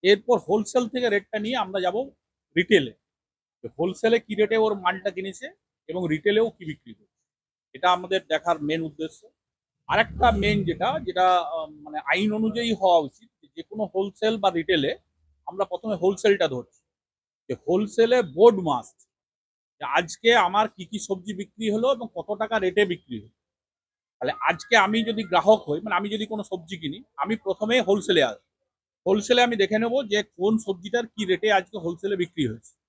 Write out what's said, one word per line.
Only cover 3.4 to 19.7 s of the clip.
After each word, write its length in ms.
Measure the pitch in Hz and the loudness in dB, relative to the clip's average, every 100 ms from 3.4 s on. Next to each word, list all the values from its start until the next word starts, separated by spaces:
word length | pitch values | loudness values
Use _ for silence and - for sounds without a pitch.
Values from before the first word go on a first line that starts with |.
| _ _ | _ _
যে 60 | 117 - | -18 -4
হোলসেলে 400 | 170 185 226 233 | -4 0 2 2
কি 160 | - | 0
রেটে 220 | 208 208 220 | -2 2 2
ওর 180 | 220 | 2
মালটা 360 | 202 180 185 190 | 0 -2 -2 -4
কিনেছে 400 | 185 190 185 269 381 _ _ _ | -6 -10 -10 -16 -16 _ _ _
এবং 200 | 170 175 | -6 -2
রিটেলেও 420 | 156 202 214 226 | 0 2 2 0
কি 140 | - | -4
বিক্রি 300 | 165 151 - | -14 -14 -16
করছে, 320 | 110 _ _ _ _ _ _ _ | -20 _ _ _ _ _ _ _
এটা 200 | 131 180 | -4 0
আমাদের 280 | 180 180 190 - | 0 0 -4 0
দেখার 340 | 156 165 160 | -2 0 -2
মেন 200 | 147 165 | 0 -2
উদ্দেশ্য। 460 | 160 147 160 - _ _ _ _ _ _ _ | -4 -8 -10 -10 _ _ _ _ _ _ _
আরেকটা 440 | 185 220 - 233 | 0 0 2 2
মেন 340 | 208 202 208 | 2 0 0
যেটা, 340 | 175 165 190 302 | -2 -2 -2 -4
যেটা, 340 | 214 180 185 180 | -6 0 4 4
আহ, 280 | 160 165 156 | 0 -6 -8
মানে, 320 | 151 151 151 | -12 -14 -12
আইন 340 | 139 165 214 | -2 0 0
অনুযায়ী 400 | 214 220 214 233 | 0 -2 -2 -4
হওয়া 260 | 175 190 170 | 0 4 4
উচিত, 300 | 143 _ _ _ _ - | 2 _ _ _ _ -18
যে 60 | |
কোনো 220 | - 214 208 | -14 -8 -6
হোলসেল 420 | 190 202 - 214 226 | -4 -4 -2 -2 0
বা 140 | 196 | 0
রিটেলে 460 | 170 160 175 139 240 _ _ _ _ - | 0 0 0 0 -4 _ _ _ _ -16
আমরা 180 | 180 | -6
প্রথমে 300 | 196 180 220 | -4 -4 -6
হোলসেলটা 540 | 190 180 196 214 202 165 | 0 0 2 2 2 2
ধরছি, 340 | 127 - _ _ _ _ _ _ _ _ | -2 -10 _ _ _ _ _ _ _ _
যে 80 | 123 - | -10 0
হোলসেলে 540 | 185 208 - 226 247 | 0 0 2 4 4
বোর্ড 340 | 190 143 226 202 | 0 6 6 6
মাস্ট, 440 | 170 127 113 _ _ _ _ _ _ _ _ | 0 -2 -4 _ _ _ _ _ _ _ _